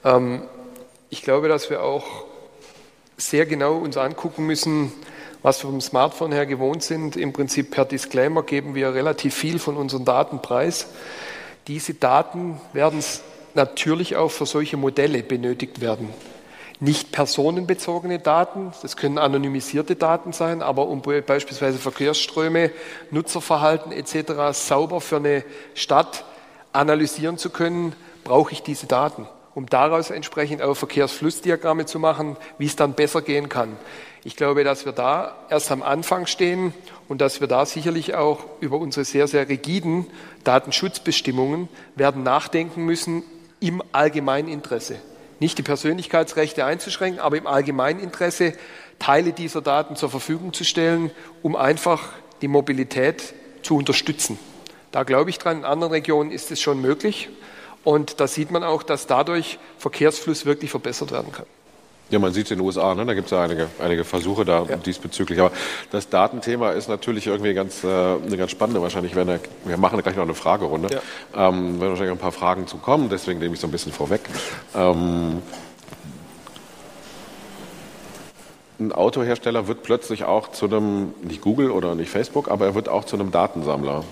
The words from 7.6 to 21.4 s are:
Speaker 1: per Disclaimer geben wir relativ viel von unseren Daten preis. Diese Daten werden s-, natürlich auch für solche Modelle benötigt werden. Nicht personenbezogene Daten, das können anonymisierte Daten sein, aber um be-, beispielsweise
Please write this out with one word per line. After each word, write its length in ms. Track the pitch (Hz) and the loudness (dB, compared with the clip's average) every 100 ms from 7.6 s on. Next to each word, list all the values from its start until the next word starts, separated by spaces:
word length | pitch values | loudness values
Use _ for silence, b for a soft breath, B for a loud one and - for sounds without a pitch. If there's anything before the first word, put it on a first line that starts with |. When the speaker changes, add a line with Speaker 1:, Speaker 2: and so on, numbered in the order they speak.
| 135 | 0
Speaker 1:
per 140 | - | 0
Disclaimer 580 | 135 135 - 127 139 160 | 0 0 -2 2 2 2
geben 320 | - 143 143 | 0 -4 -2
wir 200 | 135 135 | -2 0
relativ 400 | 131 151 151 143 | 0 0 0 -2
viel 240 | - 156 170 | -2 -2 -2
von 180 | 156 147 | -2 -4
unseren 280 | 139 131 | -4 0
Daten 360 | 127 127 147 139 | 2 2 2 -4
preis. 460 | - 123 165 170 - B B B B B B B - | -2 0 0 -2 -8 B B B B B B B -10
Diese 260 | 147 - | -8 -8
Daten 680 | - 127 139 165 175 180 151 - | 0 6 6 4 -4 -6 -8 -6
werden 260 | 143 156 156 | 2 2 2
s-, 240 | - - - - - | -4 -8 -12 -20 -4
natürlich 600 | - 135 - 160 160 180 - | 2 2 0 0 0 0 2
auch 140 | 160 | 0
für 160 | - 143 | 0 -2
solche 300 | 151 147 147 | 0 -2 0
Modelle 460 | 135 135 143 135 | 0 2 2 2
benötigt 580 | 113 123 123 123 127 - | -2 -2 -2 -2 -6 -4
werden. 280 | 117 110 110 110 B B B B B B | -2 -2 -4 -10 B B B B B B
Nicht 320 | 143 147 - | 2 2 -2
personenbezogene 1080 | - 143 - 147 180 180 185 - 170 180 175 | -2 0 2 2 0 -2 -2 -2 -4 -2 -2
Daten, 540 | 165 160 175 196 190 - | 4 4 2 -2 -10 -10
das 140 | 139 - | -12 -4
können 220 | 143 147 | -2 2
anonymisierte 760 | 147 139 139 139 - 143 151 | 2 2 0 -4 -2 -4 -2
Daten 380 | 175 160 165 175 | 0 2 2 -2
sein, 300 | - 165 165 | -4 -2 -2
aber 260 | 139 135 143 | -2 0 0
um 120 | 139 | -2
be-, 200 | 131 147 | -2 -2
beispielsweise 560 | 143 139 | 2 0